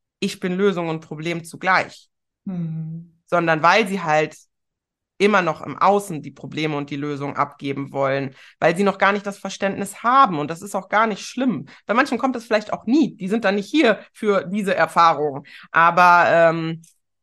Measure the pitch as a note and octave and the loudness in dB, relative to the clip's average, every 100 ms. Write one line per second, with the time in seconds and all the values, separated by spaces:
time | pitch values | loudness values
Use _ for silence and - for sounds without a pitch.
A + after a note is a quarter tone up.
0 | _ - G3 - F#3 F3+ G3+ F3 E3 D#3+ | _ -8 -8 -6 -4 0 0 0 -4 -6
1 | - D3+ E3 E3+ E3 - F#3 F3 - - | -8 -10 -6 -8 -10 -8 0 0 0 -10
2 | _ _ _ _ - F3+ E3 D#3+ D#3+ E3 | _ _ _ _ -10 -8 -6 -8 -8 -12
3 | - _ - F3 E3 D#3 E3 G3+ G3+ F#3+ | -16 _ -4 -2 0 2 4 4 2 -4
4 | E3+ D#3 D#3 - _ _ _ _ _ _ | 0 0 0 -8 _ _ _ _ _ _
5 | _ - G3+ G3+ E3 D3 - - F#3 G3+ | _ -2 2 2 0 -4 -6 0 2 2
6 | G3+ D3+ C3 - C#3 D#3 D#3 C#3+ C#3+ C#3+ | -2 -12 -12 -16 -12 -6 -4 -4 -6 -8
7 | D3 C#3+ C#3+ - C#3 - C#3 C#3 C3+ C#3 | -6 -6 -6 -4 -4 -4 -8 -6 -6 -4
8 | C#3 C3+ C#3 - - - D#3 E3+ G3 F#3 | -2 -2 -4 -10 -20 0 0 2 0 2
9 | G3 G3+ G3+ G3 G3 - G3 - G3 - | 0 0 -6 -12 -12 -6 -6 -4 -10 -4
10 | A3+ C4+ A3 D3+ D3 E3+ G3 G3+ - G#3 | 2 4 4 2 -4 -8 -8 -8 -2 0
11 | A3+ G3 - - C4 D3+ C3 - - A3+ | 0 -4 -10 -4 -2 -2 -8 -18 -4 0
12 | C4+ A3+ C4 B3 - G#3+ - - - D4 | 0 0 -4 -4 -2 -4 -2 -8 0 2
13 | G3+ - F#3 A3+ G3+ G3 G3 D4+ B3 F#3+ | 2 -2 -4 -2 0 -2 -2 2 2 2
14 | - - G#3+ G3 - G#3 G3 E3+ D#3+ - | -4 -6 0 0 -2 -4 -2 0 2 4
15 | E3 C#3+ D3+ C#3 - - - D#3 E3+ F3 | 4 4 -2 -6 -12 -20 -4 2 4 6
16 | F3+ F3 A#2+ E3 E3 E3 D#3+ E3 - _ | 6 8 6 6 4 2 -4 -8 -14 _
17 | _ _ | _ _